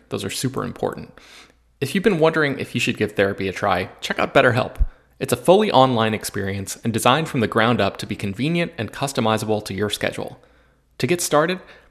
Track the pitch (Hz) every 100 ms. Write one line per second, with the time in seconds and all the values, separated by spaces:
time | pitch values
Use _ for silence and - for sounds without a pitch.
0 | - 104 101 - 131 120 98 92 101 -
1 | - - - - - _ _ - 135 196
2 | 220 170 160 160 143 135 - - 127 107
3 | 104 - 98 101 95 - 104 90 95 -
4 | - - - - 131 123 - - - -
5 | _ - - 123 - 190 214 131 131 117
6 | 110 104 - 104 98 98 95 - 117 113
7 | 123 135 160 139 104 117 110 113 98 -
8 | - 101 104 98 139 170 170 - 107 -
9 | 139 - 110 110 110 104 - 95 104 -
10 | - - - - _ _ _ _ _ -
11 | 131 175 - 151 165 185 - - _